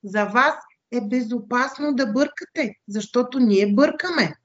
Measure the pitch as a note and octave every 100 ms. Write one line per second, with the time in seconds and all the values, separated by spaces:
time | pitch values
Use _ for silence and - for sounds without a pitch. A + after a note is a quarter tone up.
0 | G3+ G#3 G3+ A#3 C#4 - - _ _ A#3+
1 | G#3 B3+ A3 A#3+ - B3 C4 - D4 C4
2 | B3+ A3 D4 - - - B3 - - G#3
3 | G3+ A#3+ B3 C4 A#3+ G3 G3+ G3+ D4+ D#4
4 | F4+ E4 F3+ -